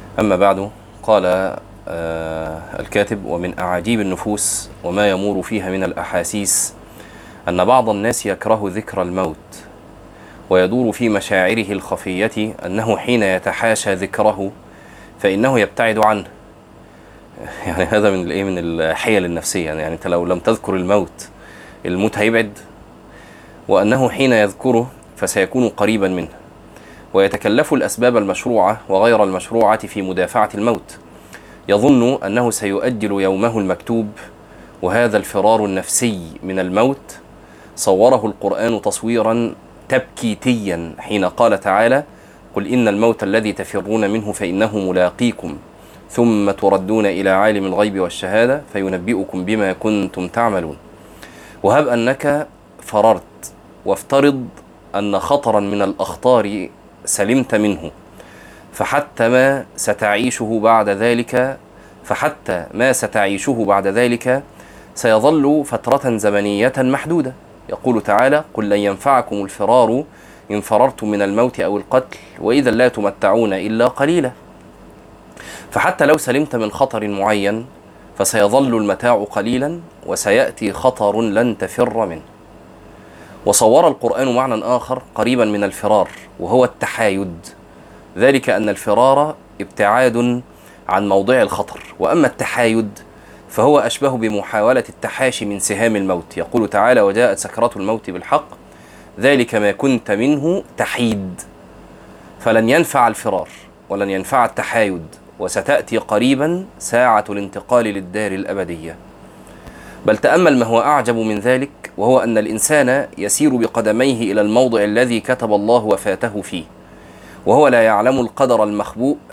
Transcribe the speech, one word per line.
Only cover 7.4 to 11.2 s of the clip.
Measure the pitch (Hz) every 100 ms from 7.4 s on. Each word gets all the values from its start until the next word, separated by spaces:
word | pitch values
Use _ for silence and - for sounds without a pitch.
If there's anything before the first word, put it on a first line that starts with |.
| -
أن | 90
بعض | 110 127 113
الناس | 101 113 123 104
يكره | 92 107 110
ذكر | 101 98 - 95
الموت | 87 95 85 78 - - - - - - - - - - -
ويدور | 92 92 120 117
في | 104 117
مشاعره | 101